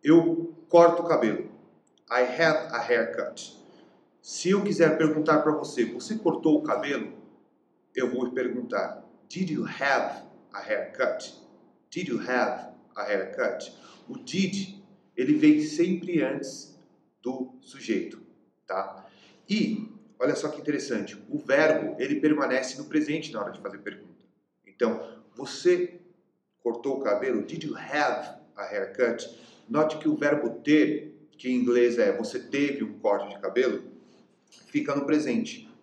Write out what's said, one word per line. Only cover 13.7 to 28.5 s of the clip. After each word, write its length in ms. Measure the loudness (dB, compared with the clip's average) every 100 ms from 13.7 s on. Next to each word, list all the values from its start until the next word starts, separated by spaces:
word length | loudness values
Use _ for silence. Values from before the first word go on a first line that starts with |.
| -18 -20 -20 -16
O 80 | -14
did, 600 | -6 -2 -2 -2 -8 -12 -20 -20 _ -4
ele 180 | 2
vem 260 | 6 6 6
sempre 640 | 2 0 0 0 0 0
antes 560 | 0 -4 -8 -12 -18 -20 _ _ _ _
do 340 | -8 -6 -8 -12
sujeito, 640 | -20 -16 -4 -4 -4 -12 -20 _ _ _ _
tá? 380 | -6 -6 -10 -20 -20 -20 _ _
E, 420 | 0 0 -2 -8 -16 -20 _
olha 180 | -2 0
só 120 | -4
que 120 | -6
interessante, 600 | -4 -4 -4 -6 -6 -12 -8
o 80 | -8
verbo, 580 | 0 2 4 2 -2 -4
ele 220 | -4 0
permanece 580 | 2 2 0 0 -2 -10
no 60 |
presente 480 | -4 -2 -2 -4 -6
na 80 | -8
hora 100 | -8
de 100 | -8
fazer 180 | -12 -10
pergunta. 460 | -14 -14 -20 -20 _ _ _ _
Então, 560 | -20 _ -2 -2 -8 -16 -20
"Você 680 | -14 -14 0 2 4 0 -8 -20 _ _ _ _ _
cortou 360 | -4 -4 -4 -2
o 40 |
cabelo?" 400 | 0 0 0 -2
Did 220 | -2 -8
you 120 | -8 -8
have 640 | -6 0 0 -2 -8 -16 -20